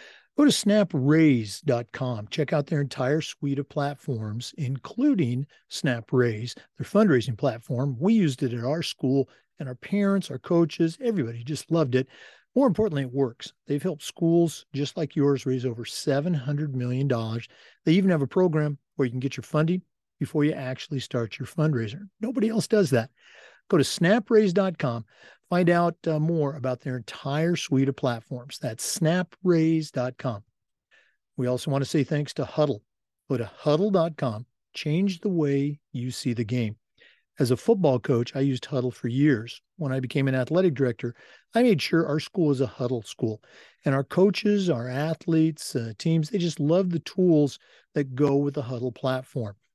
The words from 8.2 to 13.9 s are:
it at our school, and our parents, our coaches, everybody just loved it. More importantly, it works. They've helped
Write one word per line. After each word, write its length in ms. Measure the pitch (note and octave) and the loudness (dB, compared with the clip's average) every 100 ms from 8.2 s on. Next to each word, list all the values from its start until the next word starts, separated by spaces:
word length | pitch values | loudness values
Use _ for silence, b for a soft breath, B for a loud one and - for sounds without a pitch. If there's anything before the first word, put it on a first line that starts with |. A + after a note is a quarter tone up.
| D#3+ B2+ | 2 0
it 100 | C3 | -4
at 100 | A#2+ | -2
our 200 | A#2+ D#3+ | -4 -4
school, 460 | - - C3 C3+ C3 b b - | -6 -4 0 0 -2 b b -14
and 100 | C3+ | -12
our 60 | |
parents, 560 | B2+ - G3+ G3+ G3 - | -12 -4 0 2 0 -2
our 80 | B2+ | -8
coaches, 580 | - E3+ E3 - E3 E3 | 0 2 2 2 -2 0
everybody 420 | B3+ G3+ A#2 A#2 | -2 0 -2 -6
just 280 | A#2+ D3 - | -8 -8 -2
loved 240 | E3 C#3 B2+ | 0 2 0
it. 120 | B2+ B B B B A#3+ | -2 B B B B 2
More 120 | C#4 | 2
importantly, 340 | F#3 G#3+ D3 | 2 0 -2
it 100 | C3 | -2
works. 400 | C3+ B2+ A2 - - - | 0 -2 -2 -16 -16 -6
They've 160 | C#3+ | -4
helped 220 | F#3 | -2